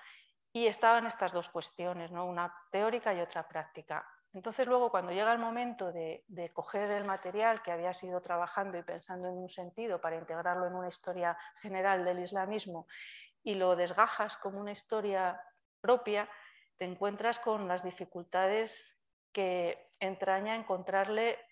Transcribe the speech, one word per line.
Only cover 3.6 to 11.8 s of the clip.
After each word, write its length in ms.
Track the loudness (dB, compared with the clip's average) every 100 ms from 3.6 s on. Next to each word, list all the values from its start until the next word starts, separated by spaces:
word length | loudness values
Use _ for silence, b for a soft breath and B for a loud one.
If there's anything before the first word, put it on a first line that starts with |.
| -8 -12 -8 -8 -8 -16 _
Entonces 320 | -10 -4 -2 2
luego 240 | 4 4
cuando 200 | 2 0
llega 220 | 2 4
el 60 | 4
momento 520 | 0 -2 -4 -4 -6
de, 320 | -4 -6 -8 -10
de 240 | -10 -8
coger 380 | -8 -4 -2 0
el 140 | 0
material 580 | -2 -4 -4 2 4 2
que 100 | -2
habías 300 | -2 -2 -4
ido 160 | -4 -4
trabajando 560 | -2 -2 0 -2 -2 -4
y 60 |
pensando 440 | -6 -8 -8 -6 -6
en 120 | -6
un 100 | -8
sentido 540 | -10 -10 -6 -4 -2
para 140 | -2 -4
integrarlo 500 | -4 -2 0 0 0
en 80 |
una 140 | -2 -6
historia 480 | -6 -6 -2 0 0 B -14
general 480 | -6 0